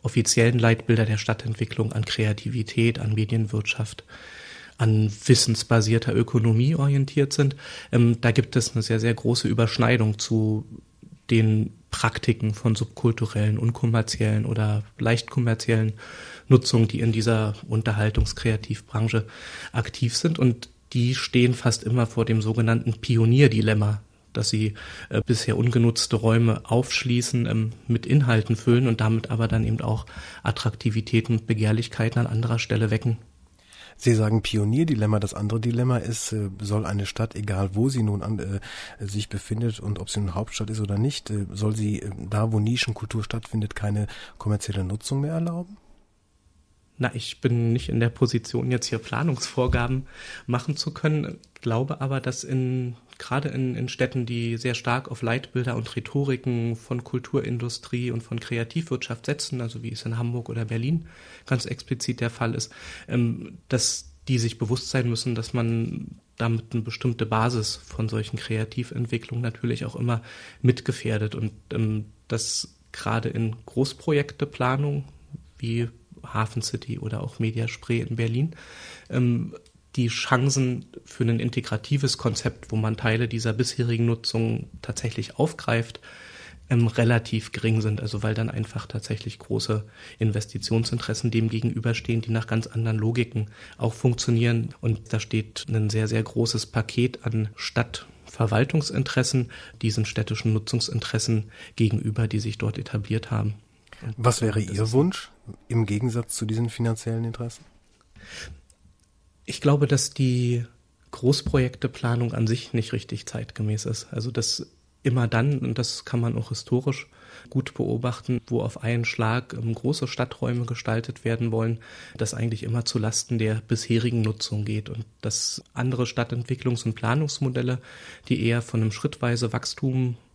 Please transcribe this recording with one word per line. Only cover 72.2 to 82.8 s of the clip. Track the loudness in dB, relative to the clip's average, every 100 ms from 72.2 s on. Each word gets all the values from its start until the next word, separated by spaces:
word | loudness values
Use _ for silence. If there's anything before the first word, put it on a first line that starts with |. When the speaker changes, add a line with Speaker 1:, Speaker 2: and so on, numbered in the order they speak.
| _
Speaker 1:
dass | -4 -2 -4 -6 _ _
gerade | -8 -2 -2 -2
in | -2 -4 -4
Großprojekteplanung | -6 -2 -2 -2 0 0 0 -6 -8 -2 0 0 -2 -4 -6 -18 -18 -18 -18 -8
wie | -4 -2 -2 -6 _ -20 -6
Hafen | -2 -2 -2
City | -6 -6 -6 -6
oder | -6 -6
auch | -6 -2
Media | -2 0 -4
Spree | -6 -2 -2
in | -2 -2
Berlin, | 0 0 -2 -4 -18 -18 -18 -20 -4
ähm, | 2 2 2 -2 -10 _ _ _ -2
die | 0
Chancen | -2 2 4 4 2 0 -2 -8 -20
für | -20 -2
ein | 0 2
integratives | 0 -2 -4 -6 0 0 0 0
Konzept, | -2 0 -4 -6 -4
wo |
man | -2